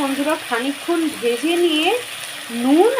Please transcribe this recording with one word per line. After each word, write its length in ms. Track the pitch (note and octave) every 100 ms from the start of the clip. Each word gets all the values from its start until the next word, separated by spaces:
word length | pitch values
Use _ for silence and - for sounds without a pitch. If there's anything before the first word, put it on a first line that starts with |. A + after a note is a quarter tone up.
বন্ধুরা, 340 | C#4 C4+ C#4+ D#4 -
খানিকক্ষণ 540 | A#3 C4 C#4 - E4+ D#4+ -
ভেজে 360 | A#3 A#3 D#4 F4
নিয়ে 240 | F4 D#4 E4 A#4+ - - - - - A#3
নুন 280 | B3 D4+ G#4+ C5